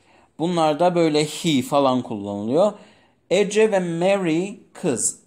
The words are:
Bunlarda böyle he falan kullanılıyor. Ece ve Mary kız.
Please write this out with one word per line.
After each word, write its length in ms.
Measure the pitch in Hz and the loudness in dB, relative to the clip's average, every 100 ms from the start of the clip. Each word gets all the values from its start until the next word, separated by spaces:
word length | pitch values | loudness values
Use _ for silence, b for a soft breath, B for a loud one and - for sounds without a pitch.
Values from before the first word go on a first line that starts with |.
| b b b - | b b b -6
Bunlarda 560 | 170 175 156 147 175 175 | -4 0 0 2 2 4
böyle 300 | 160 151 151 | 2 2 -2
he 360 | - 170 135 | -2 0 0
falan 400 | 127 143 135 127 | 2 2 2 0
kullanılıyor. 720 | - 110 101 101 107 143 208 202 B B B B - | -2 -8 -6 -6 -2 2 0 -2 B B B B -2
Ece 420 | 175 208 208 220 | 0 2 2 2
ve 80 | 196 | 2
Mary 760 | 175 165 185 196 175 160 196 - - | -2 -2 0 0 0 -2 -4 -10 -20
kız. 460 | - 170 113 - - | -6 -4 -2 -4 -6